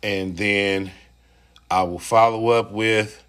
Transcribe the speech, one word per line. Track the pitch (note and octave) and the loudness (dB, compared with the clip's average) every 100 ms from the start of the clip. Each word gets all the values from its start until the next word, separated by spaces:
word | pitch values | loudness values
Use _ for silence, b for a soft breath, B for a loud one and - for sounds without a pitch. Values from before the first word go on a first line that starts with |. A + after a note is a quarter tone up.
and | G#2+ G2 F#2+ F2+ | -6 -4 -4 -4
then | G#2 G2+ G2+ G2 G2 F2+ b b b b b b - | -2 0 0 -2 -4 -14 b b b b b b -2
I | F#2 | -2
will | F2+ F2 | 0 -4
follow | - A2+ A#2 A2+ A2+ | 0 4 4 2 2
up | A#2 A2+ | 2 0
with | G#2 A2 G#2+ G#2+ - | -2 0 0 -2 -8